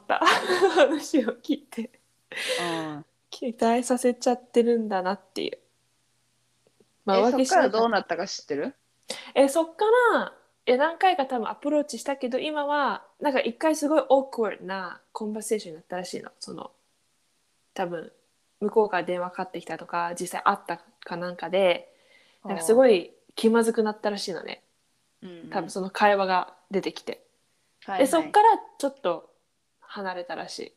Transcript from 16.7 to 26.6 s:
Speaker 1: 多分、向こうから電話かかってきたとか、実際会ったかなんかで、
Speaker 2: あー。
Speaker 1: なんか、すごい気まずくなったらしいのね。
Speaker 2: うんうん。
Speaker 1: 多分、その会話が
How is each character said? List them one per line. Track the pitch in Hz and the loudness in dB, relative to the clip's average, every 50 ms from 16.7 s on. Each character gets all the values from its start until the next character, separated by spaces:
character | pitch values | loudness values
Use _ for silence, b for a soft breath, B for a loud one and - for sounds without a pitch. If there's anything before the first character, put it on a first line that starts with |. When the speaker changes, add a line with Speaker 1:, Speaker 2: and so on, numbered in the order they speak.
| _ _ _ _ _ _ _ _ _ _ _ _ _ _ _ _ _ _ _ _ _ | _ _ _ _ _ _ _ _ _ _ _ _ _ _ _ _ _ _ _ _ _
Speaker 1:
多 | - 190 | -6 -6
分、 | 175 175 165 - - - _ _ _ _ _ _ _ _ _ | -6 -6 -8 -12 -14 -20 _ _ _ _ _ _ _ _ _
向 | 202 208 | -6 0
こ | - 226 214 | 2 2 2
う | 190 | 4
か | 185 175 | 0 -2
ら | 175 | -2
電 | 175 180 180 | -2 -4 -4
話 | 175 180 | -4 -6
か | 180 - | -8 -8
か | 185 | -10
っ | 180 | -10
て | - 170 | -10 -12
き | - | -10
た | - 160 165 | -10 -10 -10
と | 175 | -10
か、 | - - 170 175 170 175 175 | -8 -6 -4 -4 -4 -6 -8
実 | 180 175 - - | -8 -8 -8 -2
際 | - | 0
会 | - 202 | 0 0
っ | 196 - | 0 -4
た | - 175 180 - _ _ _ - | -8 -10 -10 -12 _ _ _ -12
か | - 180 170 | -10 -8 -8
な | 175 180 | -8 -8
ん | 175 | -8
か | 175 - 165 | -10 -6 -2
で、 | 175 190 196 180 170 175 - b b b b b b b b b b b | 0 2 4 4 2 0 -4 b b b b b b b b b b b
Speaker 2:
あ | - 202 | -10 -8
ー。 | |
Speaker 1:
な | 196 | -6
ん | 170 | -2
か、 | - | 0
す | - 220 | 4 6
ご | 247 269 247 | 6 8 8
い | 214 175 170 - - _ _ _ _ | 6 4 2 -4 -12 _ _ _ _
気 | - - 226 | 0 2 4
ま | 226 233 226 | 4 4 4
ず | 226 226 | 2 2
く | 233 220 | 0 0
な | 214 | -2
っ | 208 - | -4 -4
た | - 214 | -6 -6
ら | 202 196 | -4 -4
し | - - | -6 -8
い | 175 | -8
の | 156 | -10
ね。 | - - - - _ _ _ _ _ _ _ _ _ _ _ _ | -10 -12 -14 -16 _ _ _ _ _ _ _ _ _ _ _ _
Speaker 2:
う | - 185 | -20 -18
ん | |
う | 175 170 165 | -18 -18 -16
ん。 | 156 | -8
Speaker 1:
多 | 156 196 | -8 -6
分、 | 170 190 | -6 -6
そ | - 196 | -8 -8
の | 185 190 | -8 -8
会 | - - 214 208 202 196 | -2 2 4 4 4 4
話 | 196 | 2
が | 185 185 180 - - - _ | 0 0 0 -2 -4 -8 _